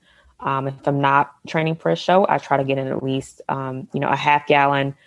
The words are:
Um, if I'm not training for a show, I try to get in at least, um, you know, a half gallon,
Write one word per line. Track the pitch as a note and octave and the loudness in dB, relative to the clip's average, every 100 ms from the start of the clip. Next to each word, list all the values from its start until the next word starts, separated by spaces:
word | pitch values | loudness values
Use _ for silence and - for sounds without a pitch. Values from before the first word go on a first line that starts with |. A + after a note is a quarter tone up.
| _ _ _ _ | _ _ _ _
Um, | E3+ C3+ C3+ | -4 -4 -4
if | C3+ | -4
I'm | D3 C#3 | -4 0
not | C#3 C#3 - _ - | 2 2 0 _ -6
training | D#3+ D#3+ | -4 -2
for | D#3+ E3 | -2 -2
a | |
show, | E3+ - F#3 G3+ | -2 2 2 4
I | D3 | 0
try | - C#3 | 0 -2
to | |
get | C3+ C3+ | 0 -2
in | C3 | -4
at | C3 | -4
least, | C3+ C3+ - - - | -4 -4 -6 -12 -8
um, | C3+ C3 C3 - | -6 -6 -10 -8
you | C#3+ | -4
know, | C#3 | -2
a | |
half | C#3 D3 D3 | 0 2 2
gallon, | - C#3+ C#3 C#3 C#3 - | 4 4 4 2 -2 -6